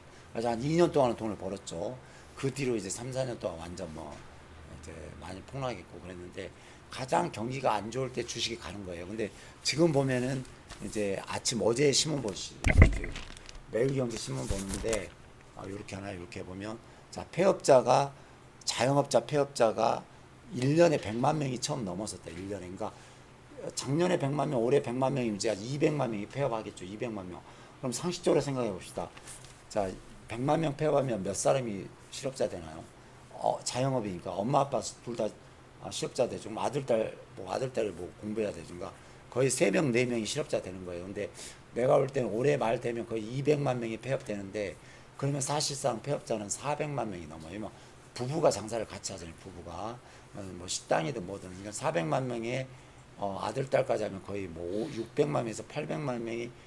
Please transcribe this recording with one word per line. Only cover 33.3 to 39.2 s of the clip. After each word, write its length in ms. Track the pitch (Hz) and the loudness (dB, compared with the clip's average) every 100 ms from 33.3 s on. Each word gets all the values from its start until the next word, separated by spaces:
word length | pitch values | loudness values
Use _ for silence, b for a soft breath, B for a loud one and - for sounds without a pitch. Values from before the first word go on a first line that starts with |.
어, 260 | - - - | -2 0 0
자영업이니까 680 | - 123 135 131 104 87 95 | -2 0 2 2 0 -4 -4
엄마 280 | 90 110 143 | -2 4 4
아빠 200 | 139 123 - - | 4 0 -2 -8
둘 120 | - 113 | -8 -2
다, 120 | 107 - B B - - | -2 -4 B B -20 -14
아, 80 | 95 | -10
실업자 380 | - 156 - 113 | -6 -4 0 0
되죠. 220 | 95 101 | 0 -6
그럼 80 | 104 | -2
아들, 260 | 104 135 135 | 0 -2 2
딸, 300 | 113 101 - - - | 2 2 -4 -16 -12
뭐 160 | 92 | -4
아들, 200 | 104 131 | -2 -2
딸을 200 | 123 107 | 0 -2
뭐 200 | 85 87 - | -2 -10 -8
공부해야 320 | 107 107 101 | -6 -2 -2
되죠. 220 | 82 78 | -4 -12
그러니까 180 | 87 92 B B B | -10 -10 B B B